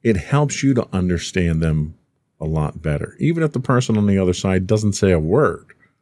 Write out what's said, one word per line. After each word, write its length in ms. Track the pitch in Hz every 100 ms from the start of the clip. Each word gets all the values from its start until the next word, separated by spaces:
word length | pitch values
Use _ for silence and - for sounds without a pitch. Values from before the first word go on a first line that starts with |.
it 140 | 117 101
helps 460 | - 143 147 -
you 100 | 135
to 160 | 127 -
understand 720 | 95 90 87 - 92 87 80
them 340 | 82 78 76 - _ _ _ _
a 40 | 78
lot 340 | 78 73 87
better, 340 | 80 73 - -
even 220 | 151 165
if 100 | 160
the 80 | 123
person 380 | 127 123 120 110
on 80 | 101
the 100 | 98
other 160 | 92
side 340 | 90 98 92 92
doesn't 280 | 107 107
say 160 | 95 98
a 80 | 87
word. 560 | 78 113 131 80 - - _ _